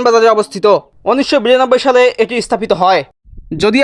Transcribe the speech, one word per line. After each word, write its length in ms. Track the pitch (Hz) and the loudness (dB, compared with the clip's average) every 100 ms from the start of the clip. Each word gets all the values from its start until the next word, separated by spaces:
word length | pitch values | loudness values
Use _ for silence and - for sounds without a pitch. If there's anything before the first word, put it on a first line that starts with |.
| 247 | 0
বাজারে 220 | 226 226 214 | 2 2 2
অবস্থিত। 300 | 208 190 208 175 - _ 185 | -2 -2 0 0 -2 _ -4
উনিশশো 280 | 254 269 285 | -2 0 -2
বিরানব্বই 380 | 220 254 254 240 277 | 0 0 2 0 2
সালে 180 | 247 247 233 | 2 2 0
এটি 120 | 220 233 - | -4 -4 -4
স্থাপিত 260 | 226 220 170 | -6 -4 -2
হয়। 200 | 185 180 135 _ _ - - 156 | 0 0 -4 _ _ -20 -14 -4
যদি 160 | 202 240 | -2 0